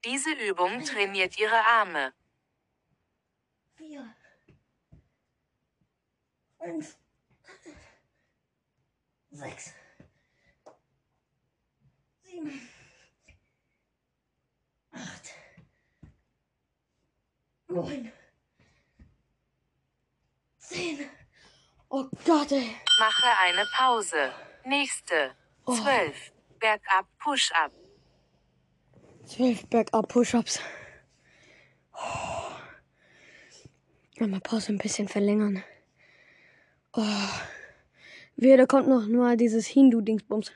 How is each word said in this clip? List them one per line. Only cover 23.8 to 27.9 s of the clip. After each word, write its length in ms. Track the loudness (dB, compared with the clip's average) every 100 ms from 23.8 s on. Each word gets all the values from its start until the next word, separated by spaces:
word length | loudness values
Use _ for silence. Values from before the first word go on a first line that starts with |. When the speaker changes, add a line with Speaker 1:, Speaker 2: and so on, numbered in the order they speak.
| 2 2 0 -2 -2 -4 -20 -18
Speaker 1:
Nächste. 720 | -4 -2 -2 -6 -4 -2 -2 -6 _ _ -6
Speaker 2:
Oh. 100 | -2
Speaker 1:
Zwölf. 560 | 2 2 0 -6 -20 _ _ _
Bergab 460 | -2 -2 2 0 0 _
Push-Up. 540 | -4 0 0 0 -2 -6 -20